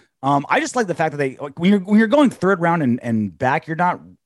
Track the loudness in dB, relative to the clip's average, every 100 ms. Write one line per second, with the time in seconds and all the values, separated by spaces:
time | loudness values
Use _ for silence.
0 | _ _ 0 0 0 -2 0 -2 -4 -2
1 | -4 -2 -4 -6 -12 -2 2 2 2 2
2 | 4 4 2 2 0 0 0 0 0 -2
3 | -2 -2 -2 -2 -2 -2 -2 -2 -2 -4
4 | -10 -20